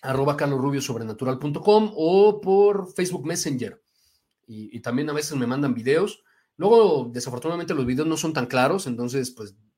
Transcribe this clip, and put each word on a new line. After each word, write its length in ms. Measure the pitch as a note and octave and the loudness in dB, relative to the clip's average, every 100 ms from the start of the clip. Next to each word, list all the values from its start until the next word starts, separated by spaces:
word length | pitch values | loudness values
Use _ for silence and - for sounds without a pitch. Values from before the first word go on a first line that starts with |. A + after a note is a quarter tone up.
arroba 320 | C3 C3 C#3+ | -6 -2 0
carlosrubiosobrenatural 1040 | C#3+ C#3+ C3+ C3+ C#3 C3+ A#2 A2 G#2 C3 B2+ | 0 -2 0 -2 -2 -4 -6 -8 -6 -4 -4
punto 220 | D3 D#3 | -4 0
com 320 | G#3 G#3+ G#3+ | 4 4 2
o 460 | D#3 D#3+ G3 G#3 G#3 | 0 2 6 6 4
por 500 | F#3 G3 G3+ G3 F#3 | 2 4 4 4 -4
Facebook 320 | - F3+ F3 D3 | -4 -4 -4 -6
Messenger. 560 | F3 D#3 B2+ G#2+ - _ _ _ _ _ _ - | -6 -4 -4 -6 -12 _ _ _ _ _ _ -20
Y, 240 | G#2+ G#2+ A#2+ | -16 -14 -10
y 40 | |
también 280 | B2 B2+ D3+ | -4 -2 -2
a 40 | |
veces 240 | D3 D3+ C#3 | -4 -4 -4
me 100 | A#2+ | -2
mandan 280 | C3+ C#3+ | -2 -2
videos. 500 | A2+ B2 D#3 G#3 - _ _ _ - | 0 2 2 0 -4 _ _ _ -4
Luego, 520 | F#3+ A#3 G3+ C#3+ A#2+ | 4 6 6 4 -2
desafortunadamente, 600 | A#2+ C3+ B2 D#3+ E3+ E3+ | -6 -8 -6 -4 -4 -2
los 140 | C#3 B2 | -2 0
videos 220 | B2+ D#3+ | 0 0
no 80 | D3+ | 0
son 160 | D#3+ | -2
tan 140 | D#3 A#2+ | -2 0
claros, 420 | C3 C3+ F#3+ C3+ | 2 2 0 -4
entonces, 420 | A#2+ B2 C3+ B2 | -6 -4 -4 -6
pues, 240 | - G2+ - _ | -10 -16 -18 _